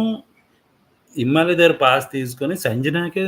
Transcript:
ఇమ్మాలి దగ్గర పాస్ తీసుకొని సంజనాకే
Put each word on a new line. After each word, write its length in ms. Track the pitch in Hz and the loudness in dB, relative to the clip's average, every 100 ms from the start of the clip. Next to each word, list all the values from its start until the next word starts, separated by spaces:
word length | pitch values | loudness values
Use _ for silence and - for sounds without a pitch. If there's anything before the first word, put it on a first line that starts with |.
| 220 220 - _ _ _ _ _ _ _ _ - | -2 -4 -12 _ _ _ _ _ _ _ _ -6
ఇమ్మాలి 380 | 123 151 165 175 | 0 2 2 4
దగ్గర 180 | 170 | 4
పాస్ 320 | 147 135 135 - | 4 2 2 0
తీసుకొని 460 | 135 127 123 139 185 | -6 -8 -6 -6 -4
సంజనాకే 640 | 131 113 139 165 175 190 | -4 -2 -2 -2 -4 -4